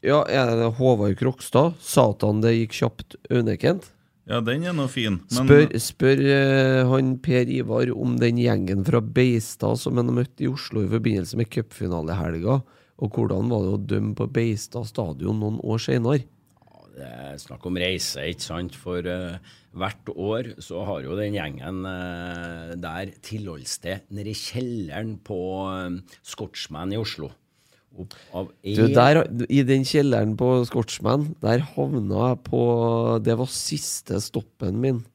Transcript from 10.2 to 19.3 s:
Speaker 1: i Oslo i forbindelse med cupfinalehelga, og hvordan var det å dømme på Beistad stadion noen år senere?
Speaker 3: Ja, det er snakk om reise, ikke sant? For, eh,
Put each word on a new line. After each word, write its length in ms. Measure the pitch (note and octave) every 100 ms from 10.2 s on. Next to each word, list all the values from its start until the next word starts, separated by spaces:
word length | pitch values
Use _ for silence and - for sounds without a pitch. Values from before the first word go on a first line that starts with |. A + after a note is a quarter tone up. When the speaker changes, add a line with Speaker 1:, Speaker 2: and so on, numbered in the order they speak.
| B2 _ C3+
Speaker 1:
i 60 |
Oslo 300 | C3+ - A2 G2
i 60 |
forbindelse 420 | A2+ A2+ G#2+ F2 G#2
med 140 | A2+
cupfinalehelga, 1080 | - G#2+ - F#2 F2 D#2 F#2 E2 E2 F#2 C3+ - _ _ -
og 120 | G#2
hvordan 380 | - A2 F#2+ A2+
var 140 | A#2
det 80 | F#2+
å 100 | G2+
dømme 300 | G2 G2+ G#2+
på 140 | G#2+ A2
Beistad 560 | C3 A#2 G#2+ - A#2+ A2
stadion 540 | - F#2+ C#2 F2+ G#2+
noen 160 | G#2+ A2+ -
år 140 | A2+
senere? 380 | - B2+ A#2 C#3+
Speaker 3:
Ja, 640 | - _ _ _ _ G1+ G1+
det 140 | A1+ C2+
er 300 | A#1+ C#2 C#2+
snakk 240 | - - F2+
om 80 |
reise, 480 | F#2 F2+ F#2 - C#2 D2+
ikke 160 | F2 -
sant? 300 | E2 F2 -
For, 240 | - F2
eh, 380 | F2 F2+ F2+